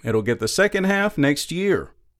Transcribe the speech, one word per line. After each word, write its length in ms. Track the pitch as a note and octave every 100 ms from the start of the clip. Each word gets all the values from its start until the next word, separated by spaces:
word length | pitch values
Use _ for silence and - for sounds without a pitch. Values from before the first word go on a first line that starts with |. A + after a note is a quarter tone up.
It'll 200 | A#2 A2
get 160 | G#2+ A2+
the 80 | A2
second 380 | - G3+ G3+ F#3+
half 300 | G3+ G#3 -
next 360 | C#3+ D3 -
year. 420 | E3 G3 D3+ - _ _